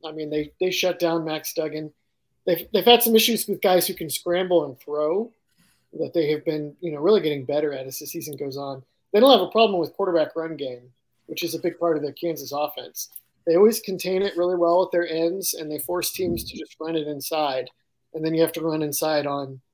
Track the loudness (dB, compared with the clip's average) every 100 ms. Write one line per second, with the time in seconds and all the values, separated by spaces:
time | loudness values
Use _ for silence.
0 | -10 -8 -2 -2 -4 _ -2 2 0 0
1 | 0 0 -2 -6 -6 -4 -4 -6 -10 _
2 | _ _ _ _ -2 0 0 2 6 6
3 | 8 4 4 0 -2 0 4 4 2 -4
4 | -6 -6 -2 -2 4 2 2 -10 -8 -2
5 | 0 0 -4 _ _ _ _ _ _ -8
6 | -2 0 0 0 -2 -4 -6 -8 -8 -2
7 | 2 4 2 -4 -2 -2 -2 -4 -8 -10
8 | -10 -10 -10 -8 -8 -8 -10 -12 -16 _
9 | _ 4 8 6 4 2 2 2 -4 -2
10 | 0 0 0 -4 -8 -8 -10 -10 -18 _
11 | _ _ -14 -8 -6 -4 -4 -2 0 0
12 | -2 -6 -6 -6 -6 -4 -4 -6 -14 -12
13 | -14 -14 _ _ 2 6 6 4 -6 -6
14 | -2 0 -2 0 0 2 4 4 4 0
15 | 0 0 0 -2 -4 -6 -6 -8 -4 -4
16 | -4 -4 -4 -4 -6 -12 -14 -10 -6 -4
17 | -4 -8 -6 -2 0 -2 -6 _ _ _
18 | _ -6 -2 2 2 2 -2 -2 -2 -2
19 | 0 0 0 -4 -6 -12 _